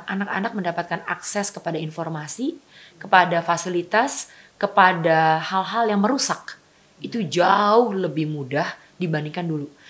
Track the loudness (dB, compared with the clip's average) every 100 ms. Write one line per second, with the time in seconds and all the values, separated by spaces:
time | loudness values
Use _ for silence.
0 | -4 -6 -4 -4 -4 -4 -4 -4 -6 -8
1 | -6 -6 -4 -2 -2 -2 -6 -4 -6 -6
2 | -6 -6 -4 -4 -4 -6 -16 -20 -20 -20
3 | 2 4 4 2 0 -2 0 -4 0 2
4 | 2 -2 -6 -10 -20 _ 0 4 4 4
5 | 2 4 4 2 0 -4 -2 0 2 2
6 | 2 4 2 2 -6 -20 _ _ _ _
7 | -8 -4 -2 2 4 4 6 4 4 0
8 | -4 -2 -4 -4 -4 -4 -4 -8 -20 _
9 | -4 -4 -4 -6 -6 -6 -8 -14